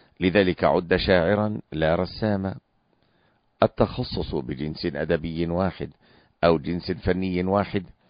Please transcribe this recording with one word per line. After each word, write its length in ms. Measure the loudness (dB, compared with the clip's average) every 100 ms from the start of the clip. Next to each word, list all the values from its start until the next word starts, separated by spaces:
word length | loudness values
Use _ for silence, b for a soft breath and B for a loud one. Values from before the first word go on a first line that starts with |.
| b -2
لذلك 440 | 2 4 4 4
عد 320 | 2 2 2 2
شاعرا 640 | 4 4 4 2 0 -4 -8
لا 240 | -2 2 2
رساما. 600 | -2 -2 -2 0 -4 -8 -16 _ _ _ _ _ _ _ _ _
التخصص 720 | 0 2 0 0 -6 -6 -4 -6
بجنس 500 | -6 -6 -6 -4 -6
أدبي 600 | -4 -2 -2 -2 -4 -2
واحد 420 | -2 -2 -4 -12 -12 b b b _
أو 140 | 2 2
جنس 340 | 0 -4 -4
فني 520 | -4 -2 -2 -2 -2
واحد 400 | 0 0 0 -4 -6 _